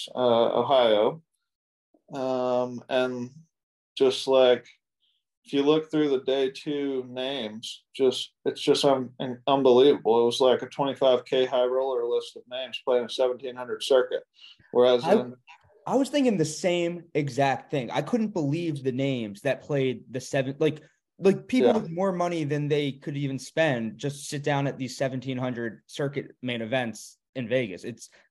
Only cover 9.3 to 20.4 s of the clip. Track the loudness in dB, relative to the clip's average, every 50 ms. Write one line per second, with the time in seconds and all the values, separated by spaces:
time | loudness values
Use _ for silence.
9.3 | -8 -6 -2 0 0 4 6 6 8 8 8 6 6 4 2 2 2 4 2 2
10.3 | 2 2 4 4 4 2 0 -6 -6 -4 -4 -4 -2 0 2 4 4 2 0 0
11.3 | 0 0 0 0 0 0 0 0 0 -2 -2 -2 -2 -2 -2 -2 -2 -4 -4 -6
12.3 | -12 -20 -18 _ -12 -12 -10 -10 -12 -8 -2 0 0 0 0 -2 -2 -2 0 0
13.3 | 0 -4 -8 -10 -10 -10 -10 -8 -8 -8 0 2 4 4 4 2 -2 -6 -6 _
14.3 | _ _ -20 -20 -20 _ _ _ 2 4 4 6 4 4 4 2 2 2 2 -2
15.3 | -8 -16 _ -20 -20 -20 _ _ _ _ _ -2 0 0 0 0 0 2 2 2
16.3 | 2 2 0 -2 -2 -2 -2 0 0 0 0 -2 -4 -6 -12 -6 -4 -2 -2 -2
17.3 | 0 0 2 2 2 -2 -4 -6 -4 -4 -4 -2 -4 -4 -2 -2 -2 -2 0 -2
18.3 | -2 -2 -2 0 -2 -2 -2 -4 -6 -4 -4 -4 -2 0 0 0 0 -2 -4 -6
19.3 | -8 -4 -2 -2 -2 -2 -4 -4 -2 0 0 0 -2 -4 -10 -12 -12 -10 -8 -4
20.3 | -4 -2